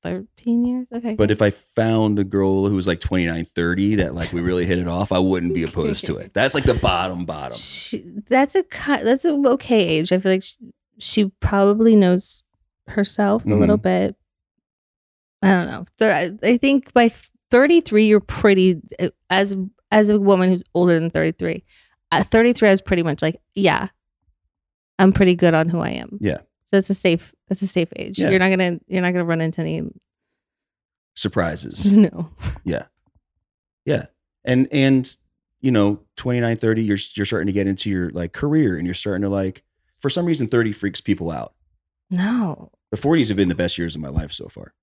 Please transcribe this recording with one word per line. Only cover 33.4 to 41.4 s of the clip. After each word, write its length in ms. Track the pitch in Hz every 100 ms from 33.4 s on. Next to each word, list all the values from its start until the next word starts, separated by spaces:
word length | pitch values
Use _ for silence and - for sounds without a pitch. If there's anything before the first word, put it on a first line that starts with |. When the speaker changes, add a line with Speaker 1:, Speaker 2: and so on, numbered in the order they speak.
| _ _ _ _ -
Speaker 2:
Yeah. 220 | 143 - _ _ _
And, 240 | - 127 131
and, 440 | 147 135 135 127 - _ _ _ _
you 100 | 131
know, 280 | 113 104 104 _ -
twenty-nine, 400 | 127 123 117 113
thirty, 260 | 113 110
you're, 140 | 110 98 -
you're 120 | - 98
starting 220 | 107 92
to 60 |
get 140 | 98 98
into 220 | 98 104
your, 200 | 92 87
like, 240 | 85 87
career, 440 | - 143 156 131 85
and 80 | 87
you're 80 | 90
starting 260 | 104 95
to, 80 | 101
like, 340 | 98 95 - _ _ _ _
for 80 | 139
some 160 | 175 175
reason, 220 | 156 120
thirty 240 | 120 113
freaks 260 | 104 101 -
people 280 | - 90 85
out. 220 | 76